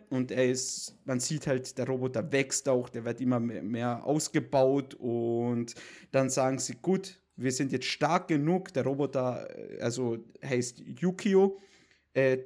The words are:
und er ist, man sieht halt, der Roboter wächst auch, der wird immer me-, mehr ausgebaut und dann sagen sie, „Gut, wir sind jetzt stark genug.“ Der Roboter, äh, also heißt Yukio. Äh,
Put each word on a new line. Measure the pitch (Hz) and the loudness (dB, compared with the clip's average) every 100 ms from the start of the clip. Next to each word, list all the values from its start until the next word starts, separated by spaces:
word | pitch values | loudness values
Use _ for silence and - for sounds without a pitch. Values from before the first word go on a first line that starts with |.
| - | -4
und | 131 127 | -2 0
er | 123 127 | 2 2
ist, | 127 - - - - | 2 -4 -8 -10 -12
man | - 127 | -4 -2
sieht | - 151 - | -2 -4 0
halt, | 131 127 - | -2 -2 -6
der | 123 | -4
Roboter | 131 127 117 95 | -2 -2 -2 0
wächst | 139 135 - - | 0 0 -2 0
auch, | 127 123 | 0 0
der | 120 | -8
wird | 117 120 | -6 -2
immer | 127 123 | 2 2
me-, | 117 104 | 0 -4
mehr | 90 117 120 120 | -4 -2 -2 -2
ausgebaut | - 151 - 160 123 139 131 139 135 | 0 0 0 -2 2 4 6 4 -2
und | - 123 117 117 117 120 117 117 - - - - | -6 -2 0 0 0 0 0 -4 -10 -18 -20 -2
dann | 135 135 | 2 2
sagen | 131 131 131 | 2 2 0
sie, | - 123 | -4 -4
„Gut, | - 190 190 - _ - | 0 0 0 -16 _ -4
wir | 127 | -2
sind | 131 139 | 0 0
jetzt | 127 | 0
stark | - - 147 180 185 | -2 0 2 2 2
genug.“ | 156 151 185 190 | 2 4 2 0
Der | - | -2
Roboter, | 127 135 139 131 127 117 50 | -2 0 0 0 -2 -4 -8
äh, | - 50 - | -12 -12 -4
also | 120 120 123 117 - - | -4 -2 -2 -2 -8 -12
heißt | - 123 123 - - 123 | -2 -2 -2 -8 -16 -2
Yukio. | 175 185 - 190 196 196 - - _ _ _ | -2 0 4 6 6 2 -14 -20 _ _ _
Äh, | 135 135 131 | 2 4 2